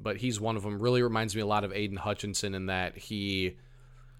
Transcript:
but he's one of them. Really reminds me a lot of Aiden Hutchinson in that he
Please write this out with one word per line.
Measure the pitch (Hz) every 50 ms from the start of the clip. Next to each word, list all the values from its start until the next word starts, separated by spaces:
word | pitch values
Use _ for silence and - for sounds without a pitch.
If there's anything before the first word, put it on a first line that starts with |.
but | 101 107 101
he's | 98 120 127 113 104
one | 107 113 113
of | 107 95
them. | 104 104 98
Really | 113 123 123 123 123
reminds | 120 110 110 113 107 95
me | 110
a | 107
lot | 101 107 104 101
of | 95
Aiden | 98 101 104 101 98
Hutchinson | 95 - 107 104 - - 104 98 - - 101 98
in | 95 95
that | 92 92 92 92 90 -
he | 98 - - 110 101 101 101 98 95 92 90 90 - - - - - - - - - - - -